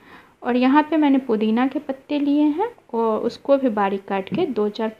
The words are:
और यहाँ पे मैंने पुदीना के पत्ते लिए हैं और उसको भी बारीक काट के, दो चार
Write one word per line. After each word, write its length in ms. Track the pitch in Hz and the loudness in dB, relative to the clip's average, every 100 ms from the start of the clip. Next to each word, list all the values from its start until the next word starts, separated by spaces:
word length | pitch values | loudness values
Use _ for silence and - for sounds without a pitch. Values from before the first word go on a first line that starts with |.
| - - - _ | -20 -20 -20 _
और 140 | - 247 | -2 2
यहाँ 260 | 254 294 | 4 4
पे 140 | 302 320 | 2 2
मैंने 220 | 294 269 | 2 2
पुदीना 480 | 262 214 220 226 269 | 0 0 0 0 0
के 120 | 294 | -4
पत्ते 400 | - 269 - 294 | -8 -10 -6 -4
लिए 240 | 285 294 | 0 2
हैं 280 | 302 302 466 - - | 2 0 -4 -6 -8
और 260 | 226 226 214 | -2 0 0
उसको 360 | 226 - - 277 | -4 -6 0 2
भी 120 | 262 | 2
बारीक 360 | 214 196 196 | 0 -2 -2
काट 300 | - 196 190 | -4 -6 -4
के, 120 | 190 349 | -2 -2
दो 220 | 220 208 | 0 -2
चार 200 | 208 220 220 | -2 -6 -6